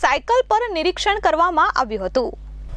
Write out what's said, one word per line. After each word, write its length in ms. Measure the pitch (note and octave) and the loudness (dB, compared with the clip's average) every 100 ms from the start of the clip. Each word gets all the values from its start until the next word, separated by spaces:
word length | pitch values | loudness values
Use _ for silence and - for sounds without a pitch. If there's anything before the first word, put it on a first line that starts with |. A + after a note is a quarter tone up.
સાયકલ 400 | - D4 - B4 - | 0 0 2 2 2
પર 140 | G#4+ A#4 | 0 0
નિરીક્ષણ 480 | E4+ E4+ - G#4 G#4 | -2 -2 0 -2 0
કરવામાં 520 | F#4+ D#4 F4+ D#4 F4+ | 2 2 2 4 2
આવ્યું 340 | - B3 G#3+ F#3 | 0 -2 -4 -2
હતું. 320 | C4 A#3 - - - - | -2 -2 -6 -14 -14 -12